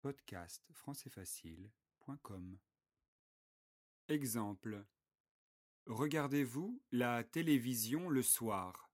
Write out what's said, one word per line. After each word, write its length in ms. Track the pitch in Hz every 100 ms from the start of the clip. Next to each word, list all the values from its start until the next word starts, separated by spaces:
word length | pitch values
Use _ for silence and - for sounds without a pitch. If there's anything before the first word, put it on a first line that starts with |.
| 135
Podcast 560 | 139 - 95 87 - _
français 380 | 160 - 143 -
facile 600 | - 92 - 82 82 98 _ _ _
point 160 | - 143
com. 340 | - 98 92 95 _ _ _ _ _ _ _ _ _ _ _ _ _ _ _
Exemple. 800 | 151 139 113 104 104 113 101 101 _ _ _ _ _ _ _ _ _ -
Regardez-vous 960 | 113 147 156 143 143 131 123 185 247 _
la 320 | 123 123 120 117
télévision 840 | 160 165 143 120 123 110 143 180
le 160 | 139
soir ? 640 | 123 - 113 98 92 90 -